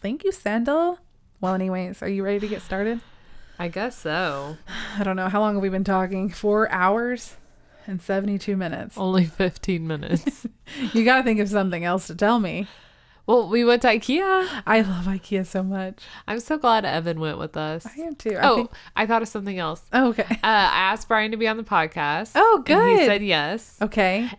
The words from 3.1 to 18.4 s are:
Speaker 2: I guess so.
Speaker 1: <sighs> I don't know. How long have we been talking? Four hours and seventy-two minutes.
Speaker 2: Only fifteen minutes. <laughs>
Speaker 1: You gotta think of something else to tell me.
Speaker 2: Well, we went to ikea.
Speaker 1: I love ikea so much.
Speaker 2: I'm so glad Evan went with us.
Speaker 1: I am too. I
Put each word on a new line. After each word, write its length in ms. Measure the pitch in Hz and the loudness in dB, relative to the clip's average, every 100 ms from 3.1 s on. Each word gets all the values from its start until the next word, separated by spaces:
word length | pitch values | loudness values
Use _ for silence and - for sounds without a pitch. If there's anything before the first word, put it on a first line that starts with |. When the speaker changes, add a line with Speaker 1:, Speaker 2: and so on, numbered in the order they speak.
| - - - - - | -20 -20 -20 -18 -10
Speaker 2:
I 120 | 175 | -8
guess 280 | 175 233 254 | -6 -6 -6
so. 600 | 160 160 180 139 143 156 - 180 | -4 -2 -2 -4 -8 -12 -12 -12
Speaker 1:
<sighs> 220 | 220 202 | -8 -4
I 60 | |
don't 100 | 196 190 | -2 -2
know. 120 | 185 | 0
How 120 | 208 | 0
long 140 | 214 | 0
have 80 | 202 | 0
we 60 | 190 | -2
been 160 | 190 | -2
talking? 440 | 196 190 185 190 190 | 0 0 0 -2 -4
Four 400 | - 208 208 220 | -2 0 2 2
hours 640 | 180 185 214 240 247 - - - - _ _ - | 4 4 2 0 -4 -10 -18 -20 -20 _ _ -10
and 160 | 190 | -8
seventy-two 540 | - 196 202 202 - 190 | -4 -2 -2 -4 -2 -4
minutes. 420 | 175 - - - | -4 -6 -10 -4
Speaker 2:
Only 280 | 190 185 165 | 2 4 2
fifteen 600 | - 185 - - 175 160 | 2 -2 -2 -4 -2 -2
minutes. 600 | 151 - 208 277 - 226 | -6 -2 -2 -2 -6 -10
<laughs> 40 | - - - 240 | -14 -16 -8 -2
Speaker 1:
You 100 | 226 | 2
gotta 180 | 226 262 | 4 4
think 160 | 247 220 | 2 0
of 80 | 202 | 0
something 360 | 202 190 175 | 0 0 -2
else 220 | 170 185 - | -2 -2 -4
to 60 | 175 | 0
tell 240 | 202 233 | 2 2
me. 260 | 190 156 196 - - _ _ _ - | 0 -4 -8 -12 -20 _ _ _ 2
Speaker 2:
Well, 220 | 240 190 | 2 4
we 160 | 233 | 2
went 180 | 240 240 | 4 4
to 60 | 247 | 4
ikea. 720 | 214 - 285 381 381 370 - - | 2 2 0 2 2 0 -4 2
Speaker 1:
I 140 | 220 | 2
love 240 | 196 180 175 | 2 0 -2
ikea 400 | 196 - 196 185 | -4 -4 -4 -2
so 160 | 190 | -4
much. 400 | 190 190 190 196 - - - | -2 -4 -6 -10 -18 -16 -8
Speaker 2:
I'm 140 | 226 | -8
so 160 | 233 311 | -4 0
glad 260 | 262 226 196 | 4 4 2
Evan 340 | 151 165 160 | -2 -2 -4
went 180 | 156 - | -4 -4
with 160 | 156 - | -6 -6
us. 300 | 156 160 - | -6 -6 -10
Speaker 1:
I 140 | - | -10
am 120 | 330 302 | -10 -6
too. 200 | 226 | -6
I 120 | 196 | 2